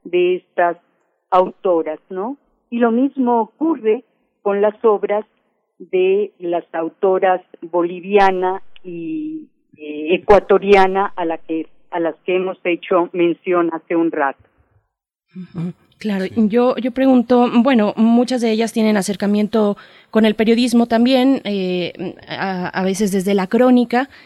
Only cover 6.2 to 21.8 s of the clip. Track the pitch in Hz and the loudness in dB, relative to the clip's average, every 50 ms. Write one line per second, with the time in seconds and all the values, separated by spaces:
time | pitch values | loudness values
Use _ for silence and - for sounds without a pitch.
6.2 | 208 185 _ - 180 170 175 165 160 _ - 165 165 165 - - - 190 185 185 | -2 -4 _ -10 -8 -6 -6 -6 -6 _ -8 -6 -6 -8 -6 -2 0 0 0 2
7.2 | 190 190 185 175 - _ _ - 170 165 170 175 170 175 180 175 165 196 208 202 | 2 0 0 0 -4 _ _ -18 -10 -6 -4 -2 -2 -2 -6 -8 -4 0 2 4
8.2 | 196 196 190 180 185 185 190 190 - - - - - 185 170 170 165 160 160 156 | 4 4 2 0 -4 -4 -4 -6 -10 -16 -18 -18 -16 -14 -12 -10 -10 -8 -8 -8
9.2 | 151 156 160 156 - _ _ _ _ _ _ 302 302 302 302 294 302 226 185 - | -8 -10 -12 -14 -16 _ _ _ _ _ _ -18 -16 -14 -12 -8 -4 -4 -4 0
10.2 | - - 208 196 - - 202 180 180 196 202 190 190 190 190 190 202 196 - - | 2 4 4 4 4 4 2 2 4 4 4 4 4 4 0 -2 -4 -4 -4 -6
11.2 | 175 165 165 - - - 160 160 151 - _ _ _ - - 175 165 160 151 _ | -6 -6 -6 -8 -8 -8 -6 -6 -8 -10 _ _ _ -10 -6 -4 -4 -4 -6 _
12.2 | - - 180 185 185 185 180 - - 180 170 - - - 196 175 175 175 - 180 | -6 -4 -2 -2 -2 -4 -8 -6 -4 -4 -4 -4 -4 -2 -2 -2 -2 -2 -2 -2
13.2 | 170 170 160 - - 185 175 175 170 165 160 160 _ - 175 165 165 165 - 156 | 0 0 -2 -4 -4 -2 0 0 0 -2 -4 -8 _ -4 -2 -2 -2 -2 -2 -2
14.2 | 143 139 - _ _ _ _ _ _ _ _ _ _ _ _ _ _ _ _ _ | -4 -4 -4 _ _ _ _ _ _ _ _ _ _ _ _ _ _ _ _ _
15.2 | _ _ - 185 180 - - 175 170 180 - _ _ _ _ - - 214 196 190 | _ _ -18 -18 -18 -14 -10 -10 -10 -10 -10 _ _ _ _ -10 -6 -6 -4 -4
16.2 | 190 - - 233 220 196 214 240 247 254 - - 220 254 240 254 269 269 254 247 | -4 -4 -2 0 0 2 2 2 2 2 0 -2 -4 -4 -2 0 2 4 4 4
17.2 | 233 - 247 240 247 233 208 240 226 277 269 220 208 202 - - 220 226 233 254 | 4 4 4 4 4 2 2 2 2 2 2 2 2 2 2 2 2 4 4 4
18.2 | 254 240 254 240 233 226 220 214 226 220 - 233 220 214 214 202 185 208 196 - | 2 0 -2 -2 -2 -2 0 -2 -2 -2 -2 0 0 2 2 0 0 -4 -4 -2
19.2 | 208 202 208 208 208 190 - 220 208 202 202 - - - - - _ _ - 220 | -2 0 0 0 0 0 0 0 0 0 -2 -4 -10 -20 -20 -20 _ _ 0 2
20.2 | 220 214 214 - 226 220 226 247 247 240 233 233 233 240 226 226 240 247 262 247 | 2 2 2 2 2 2 2 2 2 2 2 2 2 2 2 2 2 4 4 4
21.2 | 254 269 269 - - 208 208 196 185 180 180 180 | 4 2 2 0 -2 -4 -4 -4 -2 -2 -2 -4